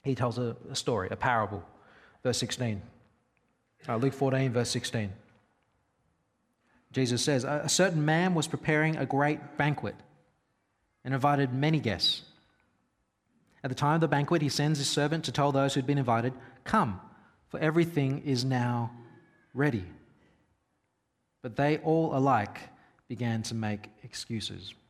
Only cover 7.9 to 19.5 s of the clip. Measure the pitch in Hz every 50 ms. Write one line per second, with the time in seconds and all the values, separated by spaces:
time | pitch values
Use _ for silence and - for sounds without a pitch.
7.9 | 175 156 147 151 160 165 180 185 180 160 143 - - 135 - - 156 151 156 160
8.9 | 156 143 135 - - 135 143 147 151 151 - - - - 147 151 143 - - 101
9.9 | - - - _ _ _ _ _ _ _ _ _ _ _ _ _ _ _ _ _
10.9 | _ _ _ 127 135 135 131 143 143 139 139 127 123 135 143 156 165 147 113 113
11.9 | 95 82 - - - - - - _ _ _ _ _ _ _ _ _ _ _ _
12.9 | _ _ _ _ _ _ _ _ _ _ _ _ _ _ - 131 123 - 147 143
13.9 | 156 165 165 151 156 143 143 - 170 170 165 139 - - 147 151 156 143 139 -
14.9 | - 151 143 147 160 165 160 - 123 - 139 143 135 135 139 139 - 143 127 139
15.9 | 143 143 135 123 117 113 117 127 123 - - - - - _ - - 220 165 117
16.9 | 95 92 - - - - - _ _ _ _ _ - 139 156 156 156 170 170 165
17.9 | 165 151 139 135 135 139 - 147 135 120 127 131 131 123 120 120 120 120 117 117
18.9 | - - - - - - - _ _ _ _ _